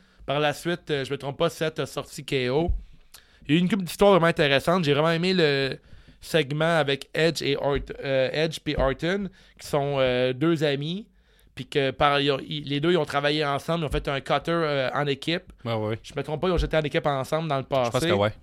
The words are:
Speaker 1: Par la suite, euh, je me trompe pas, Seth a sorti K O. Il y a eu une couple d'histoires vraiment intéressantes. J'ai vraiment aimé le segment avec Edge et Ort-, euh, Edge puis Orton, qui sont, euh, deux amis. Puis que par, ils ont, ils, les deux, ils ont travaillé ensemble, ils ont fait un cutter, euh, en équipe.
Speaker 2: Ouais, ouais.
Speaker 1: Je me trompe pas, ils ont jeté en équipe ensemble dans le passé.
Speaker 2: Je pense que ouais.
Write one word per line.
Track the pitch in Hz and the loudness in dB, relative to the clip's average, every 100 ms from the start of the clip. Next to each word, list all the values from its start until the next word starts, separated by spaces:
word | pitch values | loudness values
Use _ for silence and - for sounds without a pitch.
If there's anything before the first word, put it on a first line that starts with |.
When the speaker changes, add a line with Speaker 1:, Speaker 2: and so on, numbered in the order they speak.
| _ - | _ -14
Speaker 1:
Par | - 143 | -4 0
la | 151 | 0
suite, | 143 170 175 - | -2 -4 -4 -4
euh, | 143 | -4
je | 131 | -4
me | 135 | -6
trompe | 135 131 | -6 -2
pas, | 165 | -2
Seth | - 160 156 | 0 -4 -4
a | 135 | -6
sorti | - 135 - | -6 -10 -10
K | 139 139 123 | -4 -2 0
O. | 135 175 - - - - - - _ - | 0 0 -2 -6 -20 -20 -20 -20 _ 2
Il | |
y | |
a | 156 | 2
eu | |
une | 180 | 4
couple | 214 | 0
d'histoires | 175 - 202 | -2 4 6
vraiment | 190 165 | 6 6
intéressantes. | 170 147 139 170 185 | 2 4 2 2 0
J'ai | 147 | 2
vraiment | 143 160 | 2 2
aimé | 165 180 | 2 0
le | 185 151 139 135 - - - - - | 2 2 2 -2 -6 -14 -20 -20 -20
segment | - 160 135 147 160 165 | -2 0 0 0 2 2
avec | 139 139 - | 2 -2 -4
Edge | - 160 143 | 0 0 2
et | 139 139 | -2 0
Ort-, | 139 139 - - | 0 -2 -4 -8
euh, | 139 135 127 | -2 2 2
Edge | 147 160 - | 0 -2 -4
puis | - 135 | -4 0
Orton, | 131 135 160 202 190 - - - | 0 0 -2 -2 -4 -10 -20 -20
qui | - | -4
sont, | 151 143 139 | -2 0 0
euh, | 131 123 127 | 2 2 0
deux | 127 160 165 | 0 0 2
amis. | 151 139 151 185 226 _ _ _ - | 2 0 -4 -8 -10 _ _ _ -20
Puis | - 127 | -14 -4
que | 147 135 | 0 0
par, | 131 147 143 | 2 2 4
ils | 143 | 2
ont, | 135 - | 0 -4
ils, | 151 | -8
les | 139 143 | -4 -2
deux, | 160 | 2
ils | 175 | 2
ont | |
travaillé | 147 143 147 151 | 2 0 0 0
ensemble, | 147 139 - 170 | 0 -2 -2 -2
ils | 147 | -2
ont | |
fait | 151 151 | -4 -4
un | 135 | -4
cutter, | - 143 165 | -2 -2 0
euh, | 170 156 143 127 | -2 0 0 -2
en | - 143 | -2 -2
équipe. | 139 - 175 - - | -2 -2 -4 -6 -12
Speaker 2:
Ouais, | 117 | -4
ouais. | 113 107 110 | -2 -2 -4
Speaker 1:
Je | - 139 | -8 -10
me | |
trompe | 139 151 | -6 -4
pas, | 185 | 0
ils | |
ont | 165 | 0
jeté | 151 160 | 0 0
en | |
équipe | 147 165 156 | 0 0 0
ensemble | 139 127 156 160 | -2 -2 -4 -2
dans | 135 | -4
le | |
passé. | 127 139 120 | 0 0 2
Speaker 2:
Je | |
pense | 127 160 | 0 2
que | |
ouais. | 101 104 - | 2 2 -2